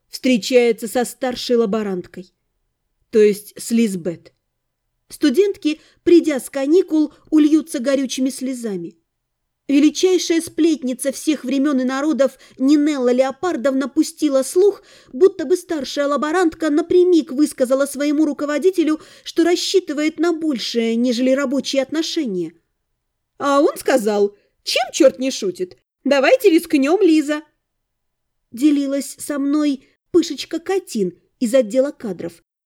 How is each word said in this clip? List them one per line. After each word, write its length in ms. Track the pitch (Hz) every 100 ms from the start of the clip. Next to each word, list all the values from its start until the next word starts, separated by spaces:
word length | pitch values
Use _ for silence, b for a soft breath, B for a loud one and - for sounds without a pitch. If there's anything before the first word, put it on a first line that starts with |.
| _
встречается 800 | - 254 247 - 247 240 226 226
со 160 | 254
старшей 520 | 233 - 262 247 - 240
лаборанткой, 760 | 226 220 208 185 175 - 185 _ _ _ _ _ _ _ _
то 80 | 233
есть 360 | 208 196 - -
с 140 | -
Лизбет. 640 | 233 226 190 165 165 - _ _ _ _ _ _ _ _
Студентки, 720 | - 302 254 415 370 302 311 b b
придя 380 | - 339 311 269
с 100 | -
каникул, 640 | 277 277 349 359 311 302 b b
ульются 480 | 311 302 302 - 294
горючими 520 | 240 277 262 - 262
слезами. 640 | - 254 254 226 190 170 - _ _ _ _ _ _ -
Величайшая 720 | 285 302 294 370 359 - 330
сплетница 720 | 320 - 320 302 254 254 277
всех 320 | 254 - 285
времён 360 | 254 277 285 262
и 40 |
народов 540 | 254 269 302 240 262 - b -
Нинелла 540 | 262 302 294 285 247
Леопардовна 760 | 247 269 - 359 311 254 269 269
пустила 540 | - 311 - 302 269
слух, 400 | 262 359 403 - b b b
будто 340 | 254 381 - 277
бы 100 | 359
старшая 520 | - 320 254 294 285
лаборантка 600 | 285 302 349 339 - 311
напрямик 640 | 294 339 359 359 339 254
высказала 540 | 262 294 - 247 269 277
своему 380 | 254 294 294
руководителю, 760 | 311 - 294 294 359 370 302 311 B B
что 200 | - -
рассчитывает 720 | 330 349 - 381 359 285 311 311
на 140 | 339
большее, 640 | 320 320 247 - 233 226 226
нежели 340 | 254 233 254
рабочие 520 | 262 277 269 - 269
отношения. 720 | 262 311 330 339 262 185 165 - _ _ _ _ _ _ _ -
"А 220 | 277 285
он 180 | 349 640
сказал, 580 | - 262 208 208 202 b b b
чем 180 | - 605 740
чёрт 260 | - 302 -
не 120 | 262
шутит? 480 | - 196 - 180 - _ _
Давайте 460 | 262 277 285 508 415
рискнём, 500 | 320 - 294 269 381
Лиза!" 420 | 370 311 285 302 311 _ _ _ _ _ _ _ _ _ _
Делилась 680 | 226 302 285 277 277 - -
со 200 | - 294
мной 480 | 277 302 294 269 b b _
Пышечка 480 | 359 - 277 - 320
Катин 580 | 330 392 381 226 185 - _ _
из 140 | 233
отдела 360 | 262 214 254 277
кадров, 540 | - 220 170 170 - _ _